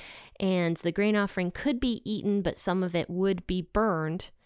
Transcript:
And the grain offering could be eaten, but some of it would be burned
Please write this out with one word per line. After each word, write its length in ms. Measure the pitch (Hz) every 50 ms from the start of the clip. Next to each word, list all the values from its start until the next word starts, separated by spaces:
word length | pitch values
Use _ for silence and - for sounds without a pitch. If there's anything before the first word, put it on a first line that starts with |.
| - - - - - - - -
And 360 | 196 190 190 180 175 170 170 -
the 120 | - 175
grain 240 | 170 - 202 214 214
offering 380 | 208 202 196 - 196 180 175
could 260 | - - - 285 277 240
be 240 | - 247 226 - -
eaten, 380 | - 214 - - 202 202 202
but 160 | 180 - - -
some 240 | - 196 180 190
of 140 | 185 175 170
it 120 | 170 - -
would 380 | 170 180 190 196 190 180 -
be 160 | - 185 185
burned 680 | 170 - - 208 220 220 180 160 156 156 160 185 - - - _ _